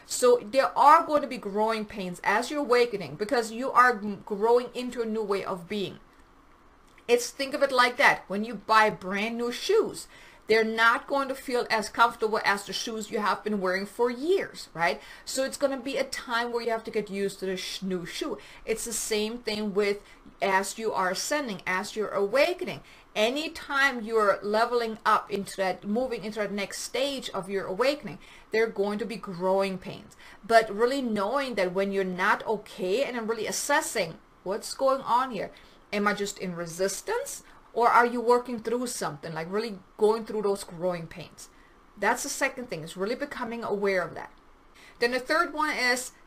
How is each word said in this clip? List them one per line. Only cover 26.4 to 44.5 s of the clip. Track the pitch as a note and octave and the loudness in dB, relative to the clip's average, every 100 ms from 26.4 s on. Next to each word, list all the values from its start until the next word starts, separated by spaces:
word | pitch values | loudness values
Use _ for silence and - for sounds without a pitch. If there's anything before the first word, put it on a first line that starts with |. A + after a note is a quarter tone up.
| G3 | -4
next | G3+ F#3+ - | -4 -6 -8
stage | - A#3+ C#4 C4 - | -6 -2 -2 -4 -6
of | G3+ F3+ | -8 -4
your | G3 F3 | -4 -2
awakening, | F#3+ C4 D4 G3 F3 - - - | 0 2 0 -4 -14 -18 -20 -2
there | A3 | 0
are | A3 | 0
going | - G3+ G#3 | 0 -2 -2
to | G#3+ | -4
be | A3+ | -8
growing | - E3+ F#3 F#3+ G3 F#3 | -10 -4 2 2 2 -2
pains. | - - - - - - | -8 -14 -16 -20 -20 -10
But | G3+ A3+ A3 G3+ | 4 6 6 2
really | A#3+ C#4 | 2 2
knowing | B3 G#3 G3+ C#4 C4+ G#3 | 0 0 0 0 -2 0
that | F3+ | 0
when | F#3 G3 | 0 0
you're | G3 | 0
not | F#3 F3+ G3+ - - | -2 0 0 0 0
okay | G#3 - - F#3 A3+ | -4 -6 -6 -2 0
and | B3+ A#3+ | 0 -4
then | A3 | -4
really | A3 F#3+ | -4 -4
assessing | G3 - D4 D#4+ A3+ E3 - _ _ | -4 0 0 0 -2 -4 -8 _ _
what's | F3+ G#3+ - | -6 -6 -6
going | - C4 C4 | 0 2 2
on | - A#3+ C4 | 2 0 0
here. | F#3+ F3 - - - _ | -4 -8 -12 -20 -20 _
Am | G#3 G#3 | -2 0
I | |
just | G3+ G3+ - | 0 -4 -6
in | F#3+ E3+ | -8 -8
resistance, | E3+ E3 G3 - - A#4+ C#5+ - - - - | -8 -2 -2 -2 -4 -4 -6 -12 -16 -20 -6
or | - A#3 | 2 6
are | A#3 A#3+ | 6 4
you | A#3+ | 2
working | A3+ B3 A#3+ A3+ | 4 4 2 -6
through | A3 A#3+ B3 | -4 -2 -2
something, | - E3+ D3 E3 | -4 -6 -6 -8
like | D#3 E3+ | -8 -4
really | G#3 A#3 F#3+ - - | -4 -4 -8 -12 2
going | G#3 A3+ | 4 4
through | A3 A3 | -2 -2
those | G3+ G3+ | 0 -2
growing | - E3+ F3+ F3 E3 | -6 -4 -4 -2 -6
pains? | E3+ - - - - - _ - - | -14 -16 -18 -20 -20 -20 _ -20 -2
That's | D4+ F4+ | 0 0
the | C#4 | -2
second | - C4+ C4 A#3+ | -2 -2 -4 -10
thing, | E3 | -8
is | D#3+ F3+ | -8 -6
really | G3 B3+ | -4 -4
becoming | C#4+ B3 A3+ A#3 | -6 -8 -8 -6
aware | A3 G3+ G3 F#3 | -4 0 2 0
of | D#3+ | -2
that. | - - - - | -6 -14 -18 -20